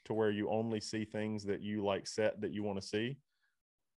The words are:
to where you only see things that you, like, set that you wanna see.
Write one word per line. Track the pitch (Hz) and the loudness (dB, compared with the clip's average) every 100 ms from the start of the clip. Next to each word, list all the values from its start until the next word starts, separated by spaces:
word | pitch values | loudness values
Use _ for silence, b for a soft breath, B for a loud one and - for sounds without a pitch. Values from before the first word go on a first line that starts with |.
| - | -2
to | |
where | 110 110 | 2 4
you | 104 104 | 4 2
only | 110 113 110 | 2 2 0
see | - 110 | -2 -4
things | 107 107 107 107 | -2 -2 -2 -2
that | 98 95 | -2 -2
you, | 104 107 | -2 0
like, | 101 98 - | 2 2 0
set | - 107 - | 2 2 2
that | 107 | -2
you | 107 | -2
wanna | 104 98 | -2 -4
see. | - 104 117 143 _ _ _ _ _ _ _ | -2 -2 -2 -4 _ _ _ _ _ _ _